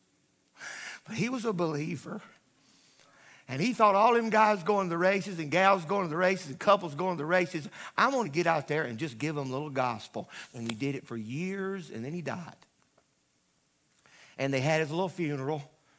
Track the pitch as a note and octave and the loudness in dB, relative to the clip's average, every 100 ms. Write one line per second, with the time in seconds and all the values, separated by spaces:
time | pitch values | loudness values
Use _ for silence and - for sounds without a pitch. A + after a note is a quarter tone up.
0 | _ _ _ _ _ - - - - - | _ _ _ _ _ -18 -16 -14 -14 -16
1 | - A3 A3+ B3+ A#3 F3+ E3+ D3 D#3+ D3+ | -10 -4 -2 -2 -2 0 0 0 -4 -6
2 | - - - _ _ _ _ _ _ _ | -8 -12 -14 _ _ _ _ _ _ _
3 | _ _ - - - C3 A3 A#3+ G#3 G3 | _ _ -20 -20 -8 -2 0 4 6 8
4 | A3+ A#3 A3+ G#3+ G#3+ G#3 E3 G#3 F#3 E3+ | 6 6 4 4 4 4 2 0 2 2
5 | F#3 G3+ F#3+ E3+ D3+ E3 F#3+ G3 D#3+ G3+ | 2 2 0 -6 0 4 6 6 2 -2
6 | F3 D#3+ F#3 F#3+ C#3+ C3 - G3+ E3 C#3 | -2 2 2 0 -4 -2 4 4 4 -4
7 | F#3 E3+ D3+ F3+ F3 E3 C3+ - - - | -2 -2 2 2 2 -2 -8 -12 -6 2
8 | A3+ C#4 G3 D3 E3+ D#3+ C3+ D3+ C#3 A2 | 2 2 0 0 2 2 0 -2 -2 -4
9 | D#3 A2 D3 D3 C3 C3 D3+ C3+ B2+ A2 | -8 -6 -4 -4 -4 -4 -4 -2 -2 -2
10 | - A2+ F#2 - - B2 A2+ A2 C#3 C3+ | -8 -12 -12 -14 -16 -10 -8 -4 -4 -4
11 | - A#2 G#2+ C3+ F#3 G3 F#3+ F#3+ D#3 A2+ | -8 -10 -8 -6 -6 -6 -6 -8 -10 -10
12 | B2 F3 C#3 F3+ D#3 - _ _ _ _ | -8 -8 -8 -8 -10 -16 _ _ _ _
13 | _ _ _ _ _ _ _ _ _ _ | _ _ _ _ _ _ _ _ _ _
14 | _ - - - C#3 C3+ C#3+ D#3 D#3 E3 | _ -20 -16 -6 -2 0 2 2 0 -2
15 | F#3+ D#3 D#3 C#3+ C3+ D#3 C#3+ _ _ | -4 -2 -4 -4 -4 -6 -8 _ _